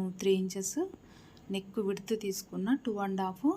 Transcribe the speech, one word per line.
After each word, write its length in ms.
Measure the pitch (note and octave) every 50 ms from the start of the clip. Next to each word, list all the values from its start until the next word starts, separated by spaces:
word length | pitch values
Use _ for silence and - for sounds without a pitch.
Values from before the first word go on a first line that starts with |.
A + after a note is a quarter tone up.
| F#3+ F#3 F#3 -
త్రీ 120 | - G3 F#3+ F#3+
ఇంచెస్ 360 | F#3 F#3+ - G3 F#3+ - - D4 F4+ F#4+ - - - - - - - - - - - - F#3+
నెక్ 240 | G3 G3 - - A3+ G#3 G3
విడ్త్ 260 | G3 G3 G3 - A3+ A3 G#3+
తీసుకున్నా, 460 | G3 F#3+ - - - F3+ F3+ F#3 G#3+ C4 C#4+ -
టూ 80 | B3 G#3 G3+ G3
అండ్ 160 | G3 F#3+ F#3+ F#3+ F#3
హాఫ్ 200 | F#3 - - D4 F#4